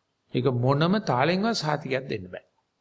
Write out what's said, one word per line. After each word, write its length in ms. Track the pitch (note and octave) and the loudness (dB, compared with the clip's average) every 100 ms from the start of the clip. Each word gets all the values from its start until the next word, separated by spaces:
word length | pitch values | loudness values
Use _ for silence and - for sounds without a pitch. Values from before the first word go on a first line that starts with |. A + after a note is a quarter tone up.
| _ _ _ | _ _ _
ඒක 140 | C3 C3 | 0 0
මොනම 420 | A#2+ B2+ C#3+ E3 G#3 | 2 2 2 2 2
තාලෙන්වත් 540 | - B2 D3 F#3 A3 F3 | 0 2 2 2 0 -2
සහතිකයක් 500 | D#3 D3+ C3+ C3 C#3 | -2 -4 -2 -4 -4
දෙන්න 200 | A2+ F2+ | -8 -8
බෑ. 180 | - _ _ _ _ | -14 _ _ _ _